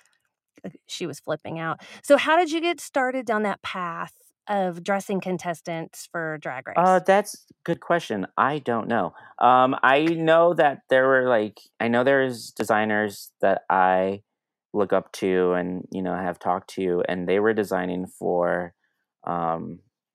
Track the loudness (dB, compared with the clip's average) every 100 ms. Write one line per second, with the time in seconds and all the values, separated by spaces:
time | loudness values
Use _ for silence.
0 | _ _ _ _ _ _ -18 -18 -14 -10
1 | -10 -8 -8 -8 -8 -8 -6 -8 -12 -6
2 | 4 4 4 2 2 0 -2 -4 -6 -4
3 | -2 -4 -2 -2 -2 -4 -8 -8 -8 -8
4 | -12 _ _ _ -6 -2 -2 -4 -4 -4
5 | -4 -6 -4 -6 -6 -8 -8 -10 -10 -16
6 | -12 -8 -6 -8 -10 -10 -6 0 4 4
7 | 4 2 0 -10 _ _ -8 -6 -2 -2
8 | -2 -6 -4 0 0 0 -2 -2 -2 -2
9 | -2 -6 -14 2 6 6 4 4 4 4
10 | 2 0 4 6 6 4 2 0 0 4
11 | 4 4 4 2 0 -6 -14 -4 0 2
12 | 4 2 0 -4 -10 -6 0 0 2 0
13 | -2 -6 -18 _ 0 0 0 2 4 2
14 | 0 -4 _ _ _ _ _ -4 0 -2
15 | -2 -4 0 2 2 0 -4 -8 -8 -6
16 | -4 -4 -6 -6 -4 -4 -4 -4 -2 0
17 | -2 -4 0 0 2 0 -2 -2 -4 -6
18 | -8 -8 -4 -2 0 -2 -6 _ _ _
19 | _ _ -8 -4 -4 -4 -8 -16 _ _
20 | _